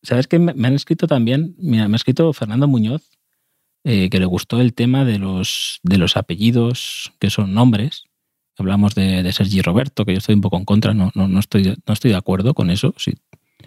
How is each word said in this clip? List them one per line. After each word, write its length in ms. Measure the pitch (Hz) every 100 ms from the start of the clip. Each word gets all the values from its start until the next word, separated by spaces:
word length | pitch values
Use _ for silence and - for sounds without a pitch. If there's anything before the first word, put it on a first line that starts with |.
¿sabes 240 | - 123 127
qué? 120 | 170
Me, 160 | 170 139
me 140 | 120
han 60 | 143
escrito 320 | - 170 165
también, 480 | 139 117 135 165 175
mira, 300 | 180 113 104
me 60 | 110
ha 20 |
escrito 360 | - 127 165
Fernando 340 | - 110 117 143
Muñoz, 340 | 127 110 151 - _ _ _ _ _ _ _ -
eh, 260 | 107 92
que 80 | 95
le 80 | 92
gustó 340 | 90 - 117
el 140 | 123 -
tema 300 | 120 131 131
de 140 | 104
los, 600 | 98 92 92 - - -
de 160 | 85 95
los 180 | 82 -
apellidos 960 | - 87 113 120 117 127 - - - -
que 100 | 98
son 240 | - 98 101
nombres. 500 | 127 107 127 - - _ _ _ _ _
Hablamos 360 | 95 101 101 101
de, 280 | 95 92
de 100 | 90
Sergi 300 | - 98 95
Roberto, 420 | 92 87 139 - 101
que 80 |
yo 60 | 95
estoy 160 | - 104
un 60 |
poco 160 | 98 90
en 80 | 101
contra, 300 | 104 98 107
no, 160 | 92 -
no, 140 | 98
no 100 | 92
estoy, 380 | 104 104 95 - -
no 60 |
estoy 180 | 104 131
de 60 | 95
acuerdo 380 | - 95 110 151
con 160 | 90
eso, 240 | 95 147 -
sí. 180 | - - _ _ _ _